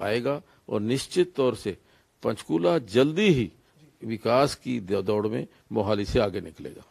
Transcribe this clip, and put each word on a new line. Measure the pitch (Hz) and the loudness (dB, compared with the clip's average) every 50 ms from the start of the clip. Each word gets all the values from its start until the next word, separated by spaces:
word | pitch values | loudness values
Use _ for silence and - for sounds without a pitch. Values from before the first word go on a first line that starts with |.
आएगा, | 95 101 107 123 120 131 143 147 - _ _ _ _ - | -4 -2 -2 0 0 -2 -2 -4 -6 _ _ _ _ -6
और | - 107 | -4 -2
निश्चित | 104 110 127 135 - - - 180 180 180 - | -2 -2 -2 -2 -4 -2 0 0 0 2 0
तौर | - 131 127 113 | 0 0 2 0
से | 104 - 104 87 - _ _ _ _ _ _ _ _ - | -2 -4 -8 -8 -8 _ _ _ _ _ _ _ _ -4
पंचकूला | 117 113 - - - 156 165 170 175 170 165 | -4 -4 -4 -4 -2 0 2 2 2 2 2
जल्दी | 123 98 92 120 135 147 156 175 214 202 | 0 2 4 4 4 4 4 2 4 4
ही | 165 131 110 - - _ _ _ _ _ - - _ _ - | 4 4 2 -2 -6 _ _ _ _ _ -20 -20 _ _ -10
विकास | 113 113 104 - 110 120 131 143 139 - | -8 -8 -4 0 2 4 4 4 2 0
की | - - 135 127 117 | -4 -6 -6 -6 -6
द-, | 95 90 101 | -4 -2 -2
दौड़ | 98 92 98 104 104 104 107 | -2 0 0 0 0 0 -2
में | 110 131 - - _ _ _ - | -4 -6 -8 -10 _ _ _ -6
मोहाली | 107 110 101 110 107 101 101 | -2 -2 0 2 0 0 0
से | - - 123 | 0 0 2
आगे | 110 101 92 98 | 2 0 -2 -6
निकलेगा। | 85 82 76 - - - - - - _ | -8 -10 -14 -14 -16 -16 -16 -18 -20 _